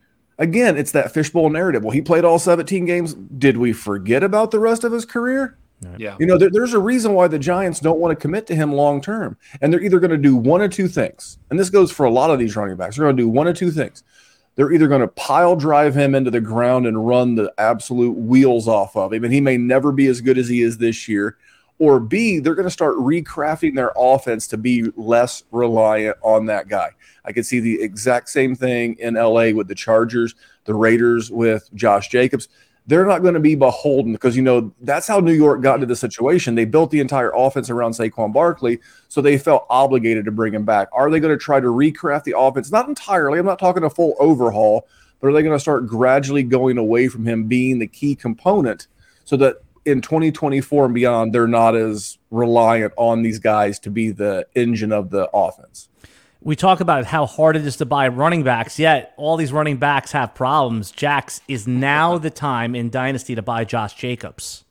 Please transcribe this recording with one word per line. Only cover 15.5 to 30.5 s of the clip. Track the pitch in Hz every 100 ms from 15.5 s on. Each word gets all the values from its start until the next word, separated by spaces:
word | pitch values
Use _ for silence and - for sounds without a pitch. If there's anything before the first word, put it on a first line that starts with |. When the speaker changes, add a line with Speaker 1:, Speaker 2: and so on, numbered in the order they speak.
| 175
Speaker 1:
drive | 147 147 147
him | 139 139 135
into | 127
the | 120
ground | 110 110 120 127 123
and | 110 113
run | 123 123 113
the | 104 -
absolute | 110 117 - 123 120
wheels | 104 113 127 135 120 110
off | 107 98 110
of | 95
him, | 110 117
and |
he | 135
may | 139 123
never | 120 131 143
be | 139 139
as | 123
good | 120 127
as | 120
he | 120
is | 117 110
this | 117 113 -
year, | 104 104 - _ _ _ -
or | 156 135
B, | 110 185 233 175
they're | 139 165
gonna | 180
start | - 156 113
recrafting | 131 170 151 - 151 156 160 135
their | 123 -
offense | 127 135 131 113 -
to | 110
be | 117 123 113 110
less | 110 117 123 - -
reliant | 117 120 110 110 107 107 -
on | 110 110 110
that | 104 95
guy. | 98 78 _ _ _ -
I |
could | 107 113
see | 123
the | 113 107
exact | 107 101 117 120 -
same | 151 131 127
thing | 127 120 117 110
in | 117 117
L | 117 113
A | 113
with | 110 95
the | 101
Chargers, | - 113 117 120 117 - _